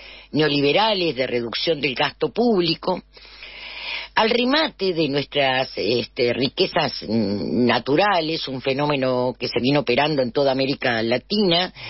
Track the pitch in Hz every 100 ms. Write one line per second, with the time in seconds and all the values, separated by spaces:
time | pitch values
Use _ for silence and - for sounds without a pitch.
0 | - - - 143 151 143 143 170 220 196
1 | 165 123 127 120 117 - 165 151 135 123
2 | 143 - 156 - 240 196 165 160 - 185
3 | - - - - - - - - - -
4 | - - 220 240 247 302 294 - 190 165
5 | 147 143 139 147 135 131 127 - 95 120
6 | 127 - 120 113 127 - 190 175 135 -
7 | - 113 98 101 - 107 120 120 127 151
8 | 202 180 156 160 139 131 135 135 147 143
9 | 131 123 127 120 120 - 123 143 - 123
10 | 151 147 123 147 139 135 131 147 131 113
11 | 113 123 - 208 190 170 185 -